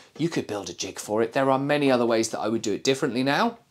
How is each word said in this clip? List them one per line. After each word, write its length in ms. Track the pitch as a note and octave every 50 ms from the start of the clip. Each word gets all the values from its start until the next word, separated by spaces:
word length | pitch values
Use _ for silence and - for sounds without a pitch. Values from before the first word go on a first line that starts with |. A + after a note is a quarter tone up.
| - - - -
You 120 | D3 E3
could 180 | - D3 - -
build 220 | G#2 G2+ F#2 F#2
a 40 | E2+
jig 240 | - - F#2 E2+ -
for 240 | - - G#2 A2
it. 120 | A#2 A2+ -
There 160 | C#3 C3+ C3+
are 100 | C3+ C3
many 320 | C#3 C#3+ D3 D3 C#3+ C#3
other 140 | C3 A#2+ A#2+
ways 240 | A#2 A#2 A2 A2 -
that 100 | - -
I 80 | D#2+ G#2+
would 140 | A2+ A2+
do 120 | A2+ A2 G2
it 100 | - -
differently 400 | C3+ C3+ C3+ - C#3 G#2+ B2 C3
now, 360 | C#3 C#3+ E3 A3 A#3+ A#3 - _ _